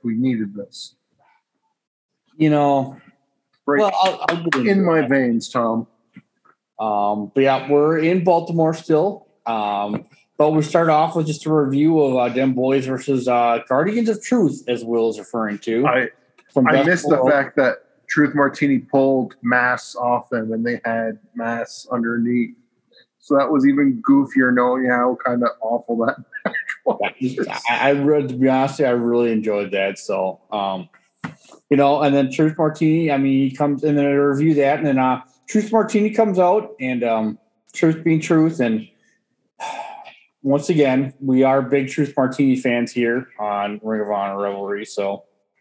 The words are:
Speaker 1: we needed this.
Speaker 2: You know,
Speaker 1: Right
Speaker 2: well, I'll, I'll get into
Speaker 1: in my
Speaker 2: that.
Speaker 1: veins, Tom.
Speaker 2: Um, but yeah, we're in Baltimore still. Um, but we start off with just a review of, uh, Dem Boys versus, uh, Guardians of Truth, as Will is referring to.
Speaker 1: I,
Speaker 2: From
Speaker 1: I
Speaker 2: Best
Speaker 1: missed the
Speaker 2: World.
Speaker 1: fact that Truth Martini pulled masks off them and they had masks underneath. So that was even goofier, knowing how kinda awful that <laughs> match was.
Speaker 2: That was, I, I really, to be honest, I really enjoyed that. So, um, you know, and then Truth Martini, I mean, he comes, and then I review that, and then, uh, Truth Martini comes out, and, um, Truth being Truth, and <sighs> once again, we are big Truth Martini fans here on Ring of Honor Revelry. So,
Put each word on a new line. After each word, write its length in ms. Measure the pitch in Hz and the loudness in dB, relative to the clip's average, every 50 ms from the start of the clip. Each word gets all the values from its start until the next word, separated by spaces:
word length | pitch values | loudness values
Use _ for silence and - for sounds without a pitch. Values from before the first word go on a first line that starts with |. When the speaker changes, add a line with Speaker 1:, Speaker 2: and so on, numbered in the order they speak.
| - | -10
Speaker 1:
we 100 | 117 110 | -8 -6
needed 400 | 113 127 131 123 110 110 101 101 | -4 -4 -4 -4 -4 -6 -8 -10
this. 420 | 104 101 - - - - - _ _ _ _ _ _ _ _ _ _ _ _ _ _ _ _ _ _ _ _ _ _ _ _ _ _ _ _ _ 151 | -14 -16 -16 -18 -20 -20 -20 _ _ _ _ _ _ _ _ _ _ _ _ _ _ _ _ _ _ _ _ _ _ _ _ _ _ _ _ _ 0
Speaker 2:
You 120 | 156 156 | 2 2
know, 480 | 151 147 143 143 139 139 131 131 - - - _ _ _ _ _ _ _ _ _ _ _ _ | 4 4 4 4 2 2 0 -2 -8 -14 -20 _ _ _ _ _ _ _ _ _ _ _ _
Speaker 1:
Right 140 | - 143 - | -2 0 2
Speaker 2:
well, 120 | 214 196 - - 190 | 2 2 2 2 0
I'll, 220 | 190 - - 147 160 | 0 0 -2 -4 -4
I'll 140 | 175 170 165 | -4 -2 -4
get 120 | 170 139 | -4 -2
into 140 | 135 127 214 | 0 0 2
Speaker 1:
in 140 | 196 196 190 | 2 2 2
my 160 | 170 165 160 | 2 2 2
Speaker 2:
that. 80 | 143 120 | 2 2
Speaker 1:
veins, 400 | 139 135 127 120 117 113 - - | 0 0 2 2 0 -2 -2 -4
Tom. 380 | - 127 117 113 113 117 117 - _ _ _ _ _ - - _ _ _ _ _ _ _ _ _ _ - | -4 -2 -2 0 -2 -2 -4 -8 _ _ _ _ _ -20 -20 _ _ _ _ _ _ _ _ _ _ -6
Speaker 2:
Um, 520 | 110 110 104 101 104 104 104 104 104 - - | -4 -2 0 0 0 0 0 -2 -4 -4 -2
but 80 | 135 | 0
yeah, 280 | 135 135 135 131 - 143 | 2 2 2 0 0 2
we're 300 | 147 143 147 151 165 160 | 2 2 4 2 2 2
in 240 | 156 165 180 185 170 | 2 0 0 2 2
Baltimore 500 | 185 175 170 170 - 170 165 160 160 160 | 2 2 2 0 -2 0 0 0 0 0
still. 540 | 160 - - 160 151 165 202 208 - - _ _ _ _ | -2 -2 0 2 2 2 0 -2 -6 -12 _ _ _ _
Um, 600 | 117 113 110 104 104 104 101 104 104 107 120 - - _ _ _ _ _ - | -6 -4 -4 -2 -2 -2 -2 -4 -4 -4 -6 -8 -12 _ _ _ _ _ 0
but 140 | 151 151 | 2 2
we 100 | 156 156 151 | 2 2 0
start 260 | 151 - 170 165 165 | 0 0 2 2 4
off 260 | 151 151 160 165 - | 4 2 2 0 0
with 120 | 170 156 151 | -2 -4 -4
just 180 | 151 151 - | -4 -6 -2
a 80 | 156 156 | 0 0
review 460 | 156 143 131 135 139 151 160 165 156 | 2 2 2 2 2 2 4 4 4
of, 140 | 147 135 127 127 | 2 2 2 0
uh, 120 | 123 123 117 | 0 0 0
Dem 200 | 127 131 135 127 | 0 0 0 0
Boys 320 | 123 127 131 135 139 127 131 | 0 0 0 0 0 0 -2
versus, 400 | 131 123 - - 139 127 123 123 | -4 -6 -2 -2 -2 0 0 0
uh, 320 | 123 120 120 120 117 117 - - | 2 2 2 2 2 0 0 0
Guardians 400 | 127 135 165 196 214 240 226 226 | 0 0 2 0 0 0 0 0
of 140 | 214 208 - | -2 -4 -2
Truth, 400 | - 254 240 190 139 - - - - | 0 2 2 2 2 0 -2 -4 -4
as 160 | 123 120 117 | -4 -4 -4
Will 260 | 113 117 117 113 113 | -2 -2 0 0 0
is 100 | 107 107 | -2 -4
referring 400 | 98 - - 117 110 104 104 101 | -10 -8 -6 -6 -4 -4 -6 -6
to. 260 | - 113 113 117 135 135 | -6 -4 -2 0 0 2
Speaker 1:
I, 220 | 123 131 123 110 - _ _ _ _ _ _ _ _ | 0 0 -2 -4 -8 _ _ _ _ _ _ _ _
Speaker 2:
From 140 | 143 127 123 | 2 4 4
Speaker 1:
I 40 | 135 | 4
Speaker 2:
Best 140 | 135 143 165 | 4 4 2
Speaker 1:
missed 220 | 180 170 - 147 | 2 0 2 0
the 60 | 151 135 | 2 2
Speaker 2:
World. 140 | 127 135 | 4 4
Speaker 1:
fact 240 | 147 139 139 135 - - | 4 2 0 0 0 0
that 500 | 135 120 110 - - _ _ _ _ - | 0 0 0 -2 -8 _ _ _ _ -4
Truth 260 | - 156 147 139 147 | 0 2 2 2 2
Martini 440 | 147 143 135 139 - 147 143 135 123 | 2 0 0 0 0 0 0 0 0
pulled 560 | - - - 135 135 135 135 131 120 101 - - - | 0 0 2 2 4 4 2 0 0 -4 -8 -8 -4
masks 520 | 120 123 123 123 123 123 113 - - - | -2 0 0 2 0 -2 -4 -6 -10 -10
off 340 | - 123 123 120 123 - - | -6 -2 -2 -2 -2 -2 -4
them 220 | 127 117 110 110 113 | -6 -6 -4 -4 -4
and 120 | 113 117 | -4 -4
they 160 | 120 120 110 - | -4 -4 -4 -4
had 360 | 120 113 113 113 113 107 107 _ _ _ | -4 -4 -2 -4 -4 -6 -10 _ _ _
masks 520 | 120 117 117 117 117 113 - - - - - | -8 -6 -6 -6 -6 -8 -10 -12 -16 -10 -6
underneath. 640 | 123 117 117 117 117 117 113 120 120 123 117 117 - _ _ _ _ _ _ _ _ _ _ _ _ _ | -6 -4 -4 -2 -2 -2 -2 0 0 0 -2 -4 -6 _ _ _ _ _ _ _ _ _ _ _ _ _
So 180 | _ - 147 139 | _ 0 0 2
that 140 | - 123 | 2 2
was 160 | 156 139 131 139 | 2 2 4 4
even 340 | 139 143 143 139 127 113 | 4 4 2 0 0 0
goofier, 500 | 110 139 139 139 135 131 - 135 131 123 | 2 4 4 4 4 2 2 2 2 4
knowing 380 | 123 123 123 127 127 131 127 127 | 4 2 2 2 0 0 0 0
how 260 | 123 123 120 127 123 117 - | 0 2 0 0 -2 -2 -2
kinda 240 | 131 123 120 120 117 - - | -2 -2 0 0 -2 -2 -4
awful 360 | 113 110 120 120 - - 120 113 113 113 | -4 -4 -4 -4 -4 -4 -4 -2 -2 -2
that 100 | - - | -2 -4
<laughs> 280 | - - - - - | -10 -18 -16 -10 -8
match 100 | - - - - - - - _ | -6 -6 -6 -8 -8 -12 -6 _
was. 160 | - - - | -4 -2 -2
Speaker 2:
That 140 | 101 - - - | -4 -6 -6 -6
was, 260 | 131 127 - - - - - - - 120 | -6 -6 -4 -6 -6 -6 -8 -6 -4 -2
I, 80 | 120 - | -2 0
I 120 | 123 139 | 2 2
really, 360 | 143 143 139 147 151 151 143 131 | 2 2 2 2 2 2 0 -2
to 60 | 127 | -2
be 160 | 127 131 131 | 0 2 2
honest, 320 | 131 131 135 139 135 - | 2 2 0 0 0 0
I 80 | 147 127 | 0 2
really 420 | 123 120 117 120 120 120 120 117 | 2 0 0 0 2 2 2 2
enjoyed 380 | 113 110 107 110 104 101 101 92 | 0 0 0 -2 -2 -2 -2 -2
that. 280 | 98 98 98 98 98 - | -2 -2 -2 -2 -4 -6
So, 420 | - - 101 92 95 95 92 - _ _ | -6 -4 -4 -2 -2 -4 -6 -8 _ _
um, 380 | 107 104 98 98 95 92 87 80 _ _ _ _ _ _ - - - - _ - - - _ _ | -6 -4 -4 -4 -4 -6 -10 -14 _ _ _ _ _ _ -16 -16 -16 -18 _ -20 -20 -20 _ _
you 80 | 143 139 | 2 2
know, 240 | 143 139 147 143 | 4 4 2 2
and 140 | 151 143 139 | 2 2 2
then 160 | 139 135 131 | 2 0 0
Truth 260 | 131 - 156 156 156 170 | 0 0 0 0 2 0
Martini, 540 | 160 151 151 - 165 156 156 165 165 156 | -2 -2 -2 0 0 2 2 2 2 0
I 60 | 143 135 | 0 0
mean, 300 | 135 135 135 135 135 131 | 2 2 2 2 0 0
he 80 | 131 | -2
comes, 280 | - 147 147 143 139 151 | -2 -2 -2 0 0 0
and 120 | 156 147 147 | 0 0 2
then 80 | 143 | 2
I 40 | 143 139 | 2 2
review 420 | 143 143 143 139 135 151 165 156 | 2 2 2 2 2 2 2 2
that, 240 | 143 139 139 147 151 | 4 4 2 2 0
and 80 | 160 147 | 0 0
then, 100 | 135 131 | 0 2
uh, 240 | 127 127 127 127 - - _ _ _ - | 2 0 0 -2 -6 -12 _ _ _ -2
Truth 240 | - 214 208 214 | -2 -2 0 2
Martini 380 | 220 226 208 - - 214 208 214 | 2 0 0 2 0 0 0 2
comes 300 | 214 226 226 214 185 185 | 2 2 0 2 2 2
out, 320 | 180 180 190 214 214 214 - - | 4 4 2 2 0 -4 -8 -8
and, 220 | 131 127 127 123 120 | -6 -4 -2 -2 0
um, 340 | 117 113 110 110 107 107 - _ _ _ _ _ _ - | 0 0 0 -2 -2 -6 -8 _ _ _ _ _ _ -4
Truth 300 | - - 160 160 160 - | 0 2 2 2 2 0
being 160 | 170 160 156 | 0 0 0
Truth, 400 | 156 - 170 160 156 160 160 - | 0 2 2 2 2 2 0 0
and 260 | 127 117 110 110 110 - _ _ _ _ _ _ _ _ _ _ _ _ _ - | -2 -2 -2 -2 -4 -8 _ _ _ _ _ _ _ _ _ _ _ _ _ -14
<sighs> 60 | - - - - - - - - - - - _ _ _ _ _ | -12 -12 -10 -12 -14 -14 -16 -18 -20 -20 -20 _ _ _ _ _
once 280 | - 139 139 143 143 - | -2 -2 0 0 0 0
again, 440 | 175 151 143 135 127 131 135 135 - _ | 2 2 2 2 2 0 -2 -2 -6 _
we 240 | 139 135 131 131 131 | -4 0 2 2 4
are 180 | 131 135 139 | 4 2 2
big 280 | 127 120 139 143 135 131 | 0 0 0 -2 -2 -2
Truth 240 | - - 147 139 - - | -4 -4 -4 -2 -2 -2
Martini 380 | 131 127 131 - 143 135 127 | -2 -2 0 0 0 2 2
fans 360 | 127 - 127 120 120 117 113 | 0 0 -2 -2 -2 -2 -4
here 360 | - 123 120 117 117 127 127 - _ - | -2 -2 -2 0 0 -2 -4 -8 _ -8
on 400 | 104 104 101 101 101 104 104 104 110 | -6 -4 -2 -2 -4 -4 -6 -8 -6
Ring 180 | 110 110 107 | -6 -4 -4
of 80 | 107 101 | -4 -4
Honor 320 | 104 101 98 98 98 98 | -4 -4 -4 -4 -4 -4
Revelry. 440 | 101 101 98 98 101 98 101 101 107 | -4 -4 -4 -6 -6 -6 -6 -6 -8
So, 400 | - - 104 98 98 101 98 - _ _ _ _ _ _ _ | -8 -6 -4 -4 -4 -4 -6 -10 _ _ _ _ _ _ _